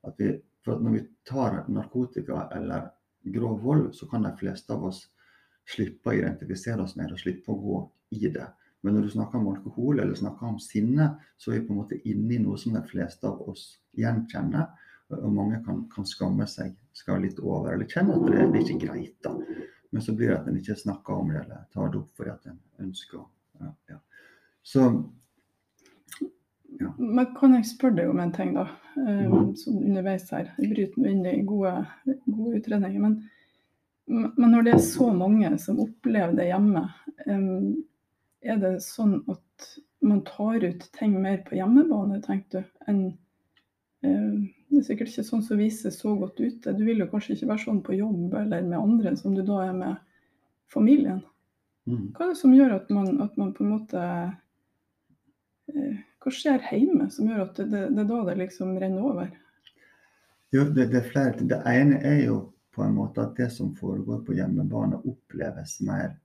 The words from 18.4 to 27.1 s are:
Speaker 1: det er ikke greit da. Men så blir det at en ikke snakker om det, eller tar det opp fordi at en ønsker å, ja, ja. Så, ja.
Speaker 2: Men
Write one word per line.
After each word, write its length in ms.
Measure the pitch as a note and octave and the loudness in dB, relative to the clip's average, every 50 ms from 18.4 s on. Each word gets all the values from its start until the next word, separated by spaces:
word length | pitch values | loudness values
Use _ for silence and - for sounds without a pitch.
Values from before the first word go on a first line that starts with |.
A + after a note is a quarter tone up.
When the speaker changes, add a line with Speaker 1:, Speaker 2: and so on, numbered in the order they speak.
| - - | 6 4
Speaker 1:
det 80 | - - | 4 2
er 60 | - | 2
ikke 240 | - - - - - | 0 -2 -4 -4 -6
greit 260 | - - - - - _ - | -6 -8 -10 -10 -14 _ -10
da. 80 | - - - - - - - - - - _ _ _ - | -8 -8 -8 -8 -10 -10 -12 -12 -16 -20 _ _ _ -6
Men 100 | A2+ A2 | -6 -2
så 80 | - | -2
blir 220 | A2 G#2+ A#2+ A2 F#2+ | -2 0 2 2 2
det 20 | |
at 140 | - - - | 0 -2 -4
en 80 | - F#2+ | -4 -4
ikke 160 | F#2+ - G#2 | -4 -6 -8
snakker 400 | - - G#2 G2 - _ - G2 | -6 -4 -6 -6 -6 _ -6 -4
om 160 | F#2+ F2 D#2 | -4 -2 -2
det, 80 | D2+ D2+ - | -4 -4 -6
eller 180 | - - - - _ | -10 -16 -18 -20 _
tar 200 | _ F#2+ F#2+ G2 F#2+ | _ -4 -4 -2 -4
det 60 | G2+ | -4
opp 100 | G2+ - _ - | -8 -10 _ -12
fordi 120 | - - - | -12 -12 -12
at 160 | - _ - | -12 _ -20
en 100 | - - _ _ _ - F#2+ | -20 -20 _ _ _ -12 -12
ønsker 380 | F#2+ F#2+ - - _ - E2 | -12 -12 -14 -18 _ -18 -18
å, 20 | - _ _ _ _ _ _ - | -18 _ _ _ _ _ _ -16
ja, 100 | - - D3+ _ _ - - | -16 -16 -16 _ _ -20 -20
ja. 40 | - _ _ _ - - - _ _ _ _ _ _ | -20 _ _ _ -20 -20 -20 _ _ _ _ _ _
Så, 240 | _ - - C3+ C3 B2 A#2 - - - - - _ _ _ _ _ _ _ _ _ _ _ _ _ _ _ _ _ _ - - - - _ _ _ _ _ _ _ - - - | _ 0 4 6 6 6 4 2 -2 -6 -12 -20 _ _ _ _ _ _ _ _ _ _ _ _ _ _ _ _ _ _ -12 -10 -10 -12 _ _ _ _ _ _ _ -20 -10 -10
ja. 100 | C#4+ - - - | -8 -8 -6 -6
Speaker 2:
Men 320 | B3 A3+ | -4 0